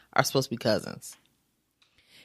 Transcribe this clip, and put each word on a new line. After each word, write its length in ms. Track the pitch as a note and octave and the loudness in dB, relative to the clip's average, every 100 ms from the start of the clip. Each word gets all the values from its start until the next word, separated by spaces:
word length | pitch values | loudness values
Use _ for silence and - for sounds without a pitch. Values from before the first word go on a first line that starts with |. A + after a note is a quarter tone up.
| _ | _
are 100 | - | 2
supposed 220 | C3 C#3 C3 | 2 2 0
to 60 | A#2+ | -2
be 20 | |
cousins. 580 | A#2+ G2 - - - - _ _ _ _ _ _ _ _ _ - | 0 0 -2 -12 -16 -20 _ _ _ _ _ _ _ _ _ -20